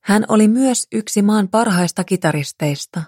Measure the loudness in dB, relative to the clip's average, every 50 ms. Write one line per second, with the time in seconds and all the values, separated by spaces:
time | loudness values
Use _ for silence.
0 | _ 0 0 0 2 2 2 4 4 4 4 2 2 0 0 -2 -4 _ -6 -8
1 | -6 -4 -2 0 2 2 2 2 0 0 0 0 0 2 2 0 0 0 -2 -6
2 | -4 -2 -2 0 0 0 -2 -2 -6 -6 -8 _ -4 -4 -4 -4 -8 -12 -10 -12
3 | -12